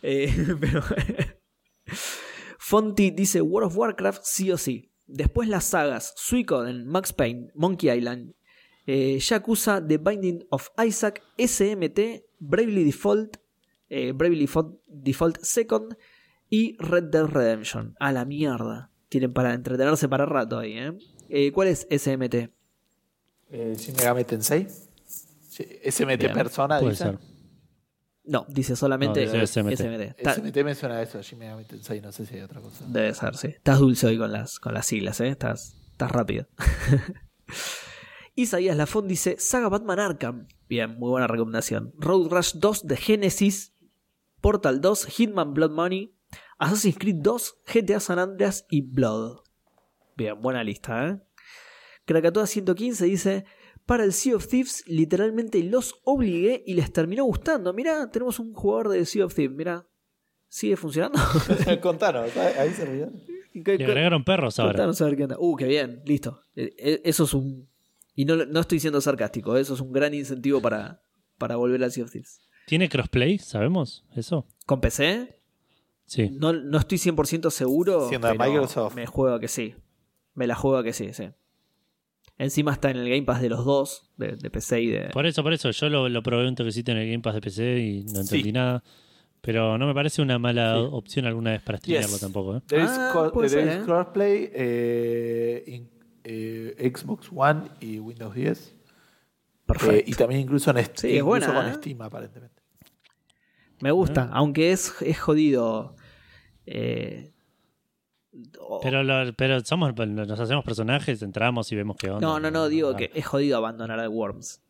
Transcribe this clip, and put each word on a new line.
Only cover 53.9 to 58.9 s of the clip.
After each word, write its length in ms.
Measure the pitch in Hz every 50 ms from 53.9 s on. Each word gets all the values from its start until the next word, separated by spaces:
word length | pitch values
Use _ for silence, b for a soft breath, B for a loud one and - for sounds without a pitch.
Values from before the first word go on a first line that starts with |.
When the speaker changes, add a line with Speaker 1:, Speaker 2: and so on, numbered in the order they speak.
| 247 240 220
Speaker 1:
el 80 | 196 185
Sea 240 | - - 269 240
of 100 | 202 -
Thieves, 380 | - - 247 262 254 - - -
literalmente 760 | - 165 160 165 156 180 175 202 220 220 226 233 220 220 196 170
los 360 | 175 220 254 247 - - _ _
obligué 580 | - 277 277 247 208 175 170 180 214 254 247 -
y 80 | - 185
les 180 | 180 151 - -
terminó 320 | - 156 165 190 240 277
gustando". 480 | 254 190 - - 320 320 269 180 180 180
Mirá, 380 | 208 262 320 320 302 285 226
tenemos 280 | - 226 247 254 226 -
un 140 | 233 226 214
jugador 360 | - - 202 214 226 226 214